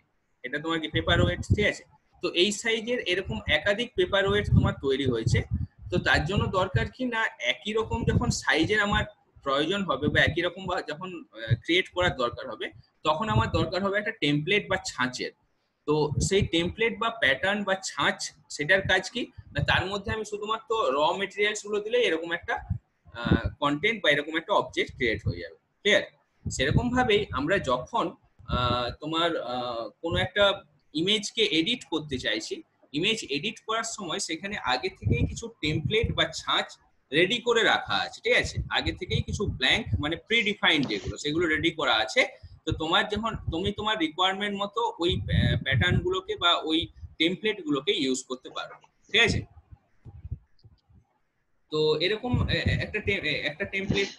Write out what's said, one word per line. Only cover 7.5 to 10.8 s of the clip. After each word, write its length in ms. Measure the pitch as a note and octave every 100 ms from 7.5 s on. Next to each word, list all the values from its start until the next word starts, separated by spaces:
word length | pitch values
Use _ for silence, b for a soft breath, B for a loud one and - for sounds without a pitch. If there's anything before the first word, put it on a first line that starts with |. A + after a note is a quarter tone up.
| - G#3
রকম 300 | A3 A3 A3+
যখন 260 | - - A#3
সাইজের 520 | - - C#3+ E3 G#3+
আমার 220 | G3+ G#3 G#3 - _ -
প্রয়োজন 400 | C3+ C#3 D#3 G3+
হবে 240 | F3 C3+ D3
বা 140 | D3+
একই 200 | C3+ F3
রকম 240 | F3 F#3+ F#3
বা 160 | F3